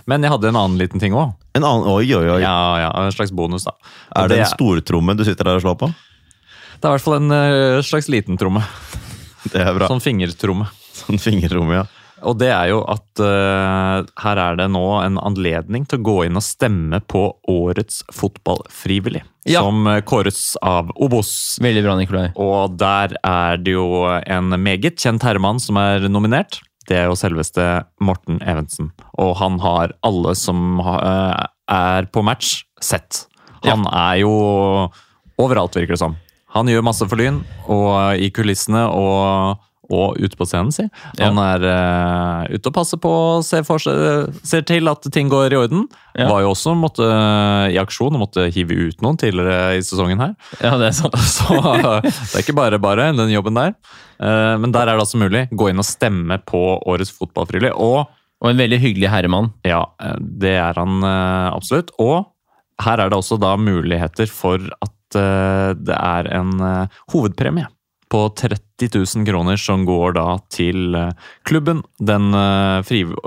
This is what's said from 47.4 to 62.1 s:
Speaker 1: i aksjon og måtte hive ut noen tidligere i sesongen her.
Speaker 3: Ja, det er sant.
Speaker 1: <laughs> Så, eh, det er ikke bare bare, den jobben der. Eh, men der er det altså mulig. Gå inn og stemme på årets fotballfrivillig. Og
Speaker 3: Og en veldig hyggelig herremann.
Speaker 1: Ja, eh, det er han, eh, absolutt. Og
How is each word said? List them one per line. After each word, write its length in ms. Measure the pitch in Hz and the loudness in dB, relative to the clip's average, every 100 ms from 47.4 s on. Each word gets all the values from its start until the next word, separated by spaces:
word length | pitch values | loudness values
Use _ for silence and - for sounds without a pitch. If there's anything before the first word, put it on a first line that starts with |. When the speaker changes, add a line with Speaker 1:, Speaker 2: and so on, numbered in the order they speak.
| 104 101 98 | 2 2 2
Speaker 1:
i 60 | 92 | 2
aksjon 380 | 95 - 131 147 | -2 -2 -2 0
og 80 | 101 | -2
måtte 180 | - 90 | 0 0
hive 200 | 87 87 - 85 | 0 -2 -2 -2
ut 140 | 78 | -2
noen 160 | 110 160 | -2 0
tidligere 580 | 120 92 90 92 92 92 | 0 0 0 2 0 0
i 60 | |
sesongen 360 | 92 92 90 95 | -2 -2 0 0
her. 160 | 139 214 - - | -2 -6 -16 -4
Speaker 3:
Ja, 140 | 117 127 | 0 2
det 80 | 113 | 2
er 80 | - | 0
sant. 160 | 160 | 0
Speaker 1:
<laughs> 60 | 123 | 0
Så, 400 | - - - - | 0 0 2 2
eh, 420 | 160 131 - 107 | 4 2 2 2
det 340 | 165 - 117 95 | 0 -4 -4 -4
er 80 | |
ikke 120 | 98 147 | -2 2
bare 220 | 127 104 | 2 2
bare, 320 | 101 101 143 143 | 2 2 2 2
den 140 | 110 | 2
jobben 240 | 107 101 113 | 2 0 0
der. 200 | 151 214 - - - _ | -2 -4 -16 -20 -20 _
Eh, 380 | 104 110 110 113 | 0 2 2 0
men 160 | 120 | 0
der 160 | 120 120 | 2 2
er 80 | 110 | 2
det 80 | 104 | 0
altså 160 | 117 | 2
mulig. 280 | 101 95 127 | 2 2 -2
Gå 180 | 110 104 | 0 0
inn 100 | 92 | 2
og 60 | 101 | -2
stemme 540 | - 123 95 85 92 | 0 0 0 -2 -4
på 440 | - 90 90 92 - | -2 0 0 0 -2
årets 260 | 90 95 | -2 -2
fotballfrivillig. 640 | - 90 - 87 92 120 - | -6 -10 -6 -4 0 -2 0
Og 300 | 113 131 147 _ _ _ | 0 2 -2 _ _ _
Speaker 3:
Og 80 | 117 | 0
en 80 | 123 | 2
veldig 180 | 120 120 | 2 2
hyggelig 300 | 127 95 95 | 2 2 2
herremann. 380 | 104 90 90 113 - 92 | 2 2 2 0 -2 0
Speaker 1:
Ja, 220 | 85 85 _ | 0 0 _
eh, 180 | - - | -10 -8
det 360 | - - 95 92 | -8 -2 0 2
er 140 | 85 85 | 0 0
han, 260 | 90 95 | 0 0
eh, 480 | 95 95 92 92 92 82 | 0 0 0 0 -2 -4
absolutt. 320 | - 139 175 - | -2 -2 -2 -2
Og 280 | 113 | 0